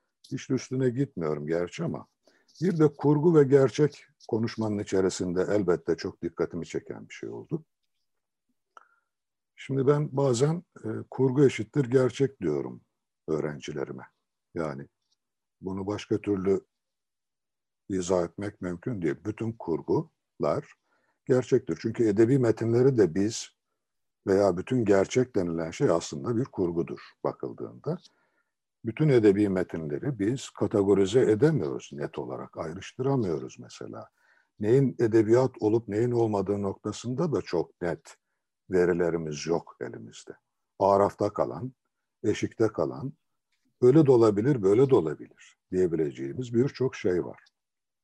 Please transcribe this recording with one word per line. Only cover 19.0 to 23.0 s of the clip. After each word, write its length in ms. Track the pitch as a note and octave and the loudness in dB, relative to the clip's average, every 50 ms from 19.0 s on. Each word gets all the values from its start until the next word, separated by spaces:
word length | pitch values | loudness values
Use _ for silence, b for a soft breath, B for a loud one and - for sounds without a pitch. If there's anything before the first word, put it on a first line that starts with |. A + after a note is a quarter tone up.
| E2 | -4
değil. 120 | D2+ C2+ - - | -4 -4 -4 -6
Bütün 280 | G#2 G#2 - A2+ A2+ A2+ | -8 -8 -6 -8 -8 -8
kurgular 1200 | - - - D#2+ D2 D2 - F#2+ D3 - - _ _ _ _ _ - - D2 E2 D3 - - - _ _ _ _ _ _ _ _ _ _ | -8 -6 -6 -6 -4 -2 -2 -2 -2 -4 -6 _ _ _ _ _ -6 -4 -2 -2 -4 -6 -10 -18 _ _ _ _ _ _ _ _ _ _
gerçektir. 520 | - C3 B2+ B2 - C3+ A#2+ - - E2 - - | 0 0 0 2 2 0 0 0 -2 -6 -6 -6
Çünkü 260 | A2+ A2 - A#2 G#2+ | -6 -2 0 0 2
edebi 300 | G2 G#2+ A2+ A2+ C#3 C3+ | 4 4 4 4 4 4
metinleri 600 | B2 A2+ A2 - A2+ A#2 A#2 A#2+ B2+ C#3 C3 | 2 2 0 0 -2 0 2 4 4 4 4
de 160 | A2+ | 4